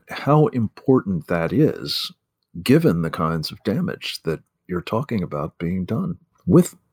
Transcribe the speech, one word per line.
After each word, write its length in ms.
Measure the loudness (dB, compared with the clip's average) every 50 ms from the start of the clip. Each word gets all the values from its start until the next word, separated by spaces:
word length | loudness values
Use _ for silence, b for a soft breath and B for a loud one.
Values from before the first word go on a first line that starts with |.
| -2 -8
how 380 | -12 -4 2 4 6 6 6
important 800 | 4 2 0 -2 -4 -4 -2 2 2 2 4 2 0 -4 -4 -2
that 260 | -2 -2 0 0 0 2
is, 580 | 2 2 2 2 -2 -6 -6 -6 -6 -6 -8 -12 _ _ _ _ _ _ _ -14 -4
given 400 | 2 4 4 4 4 4 2 0
the 80 | -2 -2
kinds 420 | -2 -2 -2 -2 -2 -2 -4 -6
of 120 | -10 -8 -4
damage 580 | -4 -2 -2 -2 -4 -6 -8 -10 -12 -12 -8 -6
that 180 | -6 -6 -6 _ _ _ _ _
you're 140 | -8 -8 -8
talking 420 | -6 -4 -4 -4 -4 -2 -4 -4 -4
about 340 | -4 -6 -6 -6 -8 -8
being 280 | -6 -6 -4 -4 -4 -4
done 320 | -4 -4 -4 -4 -4 -6 -10 _ _ _ _ 0
with 300 | 4 4 4 4 2 -2 _ _ _